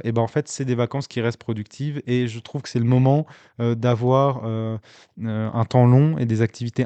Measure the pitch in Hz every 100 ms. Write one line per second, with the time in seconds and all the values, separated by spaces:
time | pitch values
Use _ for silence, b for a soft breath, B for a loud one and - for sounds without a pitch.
0 | 117 113 113 151 - - 135 120 117 139
1 | - - 117 113 - 107 107 - 147 143
2 | - 123 120 113 - 143 - 127 117 127
3 | 131 147 151 B B - 117 117 123 117
4 | 123 131 139 127 113 110 113 110 B B
5 | B - 110 107 110 117 110 127 123 127
6 | 151 160 117 110 113 - 117 -